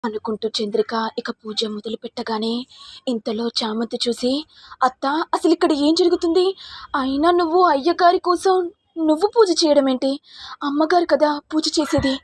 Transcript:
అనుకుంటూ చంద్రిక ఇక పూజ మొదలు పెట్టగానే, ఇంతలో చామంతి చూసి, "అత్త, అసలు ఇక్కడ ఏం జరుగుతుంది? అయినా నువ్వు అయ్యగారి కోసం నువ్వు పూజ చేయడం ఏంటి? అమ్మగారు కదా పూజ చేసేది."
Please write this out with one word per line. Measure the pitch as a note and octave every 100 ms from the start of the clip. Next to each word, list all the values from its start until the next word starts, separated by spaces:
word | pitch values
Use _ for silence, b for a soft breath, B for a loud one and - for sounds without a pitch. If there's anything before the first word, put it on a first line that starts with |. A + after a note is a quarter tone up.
అనుకుంటూ | A#3 G#3+ - A3 A3
చంద్రిక | - G#3+ G#3+ G#3+ A3+ A3+ -
ఇక | A#3
పూజ | A3+ A3 G#3+
మొదలు | A3 G#3+ A3 A3
పెట్టగానే, | A#3 - A3+ A3 A3+ A#3 B3+ B B B -
ఇంతలో | A#3 A3+ G#3+ A#3
చామంతి | - A3 G#3+ A#3 A#3+ A#3+
చూసి, | A3+ B3 C#4 D#4 B B B
"అత్త, | B3+ - C4+
అసలు | D4+ F4 - E4
ఇక్కడ | D#4+ E4+
ఏం | D4 C#4+
జరుగుతుంది? | E4 F4 E4+ E4+ E4+ F4+ F#4+ B B B D4
అయినా | C4 C4+ E4
నువ్వు | F4 E4+ F4
అయ్యగారి | F4+ C#4+ C4+ E4+ F4+ F#4
కోసం | - F4 F#4+ F#4 F4 - _ E4
నువ్వు | D#4 D#4 G#4
పూజ | A#4+ G#4 D#4+
చేయడం | D#4+ D4 C4+
ఏంటి? | B3+ C4+ C#4 B B B B
అమ్మగారు | C#4+ C#4+ D#4 F4 E4+
కదా | D4+ D4+ D4
పూజ | _ D#4 - -
చేసేది." | D4 D4 C4+ C4+